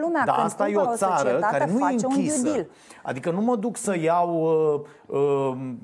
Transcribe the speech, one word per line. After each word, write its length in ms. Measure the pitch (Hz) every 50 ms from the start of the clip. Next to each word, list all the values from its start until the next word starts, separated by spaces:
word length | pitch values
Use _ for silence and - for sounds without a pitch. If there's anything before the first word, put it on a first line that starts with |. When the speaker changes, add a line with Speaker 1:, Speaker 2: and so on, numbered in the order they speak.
Speaker 1:
lumea, 240 | 311 339 339 302 247
Speaker 2:
da, 60 | -
Speaker 1:
când 140 | 135 135 156
Speaker 2:
asta 220 | 165 160 - 208
e 60 | 202 208
Speaker 1:
cumpără 160 | 208 190 240
Speaker 2:
o 40 | 233
Speaker 1:
o 20 |
Speaker 2:
țară 200 | - 196 190 180
Speaker 1:
societate, 420 | 147 135 127 120 151 190 214 254
Speaker 2:
care 140 | 277 - 160
nu 60 | 196
e 40 | 254
Speaker 1:
face 240 | 285 - 262 233 -
un 80 | - 269
due 80 | -
Speaker 2:
închisă. 220 | - 302 302 254 247
Speaker 1:
deal. 240 | 311 302 226 160 - - - - - - - -
Speaker 2:
Adică 280 | - 127 131 135 175
nu 100 | 165 196
mă 140 | 220 240 247
duc 220 | 208 190 240 -
să 200 | - - 202 190
iau, 440 | 170 160 160 170 175 175 175 170 160 160 160 160 156 156 151 147
uh, 80 | 143 147 - - - - -
um, 680 | - 139 143 143 139 139 135 131 127 131 135 131 123 -